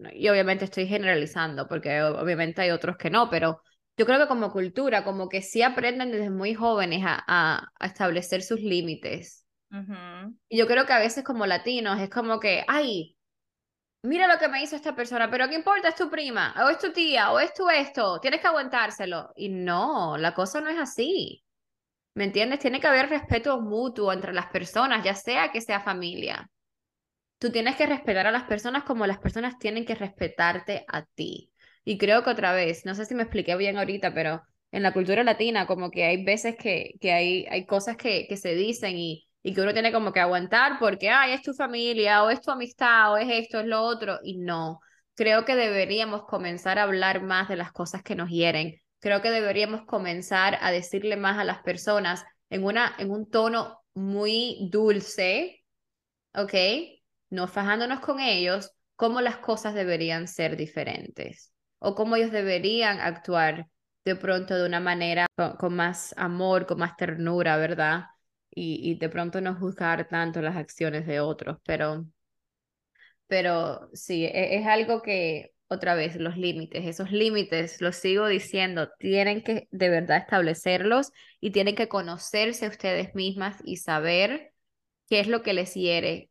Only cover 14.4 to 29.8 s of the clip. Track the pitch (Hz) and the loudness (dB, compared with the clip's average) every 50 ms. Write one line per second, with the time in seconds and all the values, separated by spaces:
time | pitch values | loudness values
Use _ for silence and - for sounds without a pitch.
14.4 | 311 285 269 269 294 294 311 294 - 311 - 240 240 240 247 233 226 220 233 247 | 4 0 0 -2 -4 -4 -6 -6 -6 -6 -4 -4 -6 -4 0 0 0 0 2 0
15.4 | 254 269 311 320 320 392 403 392 - 330 330 - 370 294 330 311 294 269 233 202 | 0 0 0 -2 2 2 2 4 4 0 2 2 -2 -2 -2 -4 -4 -2 -2 0
16.4 | 170 - - 233 240 277 330 330 - 359 330 349 330 311 277 233 208 220 269 302 | -2 0 2 4 4 4 4 2 -2 -2 0 0 2 2 4 4 4 4 4 4
17.4 | 294 349 - - 381 349 330 294 285 285 - 269 220 190 175 165 - 262 294 320 | 2 0 0 0 2 4 4 4 2 0 -2 0 0 0 0 0 0 -2 -2 2
18.4 | - 359 320 302 269 254 262 240 220 208 214 - 202 180 175 160 - - - - | 2 2 2 2 0 0 0 0 0 0 -2 -6 -6 -4 -4 -6 -8 -10 -12 -8
19.4 | 202 202 190 185 180 180 175 175 214 285 311 226 175 160 151 151 160 175 175 - | -6 -6 -4 -4 -2 0 2 2 2 0 0 0 0 -2 -2 0 0 0 0 0
20.4 | 185 196 - 302 302 311 320 339 294 - - - 240 320 392 349 - - - - | -2 -2 -2 -4 -4 -2 -2 -4 -4 -4 -4 -4 -2 0 0 -2 -2 -6 -10 -16
21.4 | _ _ _ _ _ _ _ _ _ _ _ _ _ _ _ 208 202 196 - 202 | _ _ _ _ _ _ _ _ _ _ _ _ _ _ _ -2 -2 0 2 2
22.4 | 220 247 269 285 - 262 247 269 - 311 269 262 269 285 302 285 - - 240 233 | 2 2 0 0 0 -2 0 2 4 6 6 6 4 4 0 -2 0 0 0 2
23.4 | 233 285 269 240 226 208 208 226 254 262 240 214 208 190 185 185 196 185 180 175 | 2 2 0 0 0 -2 -2 -2 -2 -2 -2 0 0 0 0 0 -4 -2 -4 -4
24.4 | 180 - - 185 175 170 - 220 247 269 240 220 185 190 196 196 - 233 247 285 | -4 -2 -4 -4 -4 0 2 2 2 4 2 2 2 0 -2 0 -2 -2 0 0
25.4 | 320 311 - 226 226 - 208 202 202 208 190 180 180 175 180 - - - - - | 0 0 -2 -6 -2 -2 -2 -2 0 -2 -4 -4 -4 -6 -6 -6 -6 -6 -6 -8
26.4 | - - _ _ _ _ _ _ _ _ _ _ _ _ _ _ _ _ _ _ | -10 -14 _ _ _ _ _ _ _ _ _ _ _ _ _ _ _ _ _ _
27.4 | - 240 226 226 226 247 269 - 302 285 285 262 - - 196 185 185 214 226 247 | -4 -2 -2 0 0 0 2 2 2 2 2 -2 0 0 0 2 2 2 0 0
28.4 | 247 - 214 208 - 240 254 285 285 - 254 226 208 196 190 196 - - - 226 | -2 -2 -4 -4 -2 -2 -2 -2 -2 -2 -2 0 0 0 0 0 -4 -4 -4 -2
29.4 | 240 254 247 - - 208 214 233 | -4 -6 -6 -4 -4 -4 -2 -2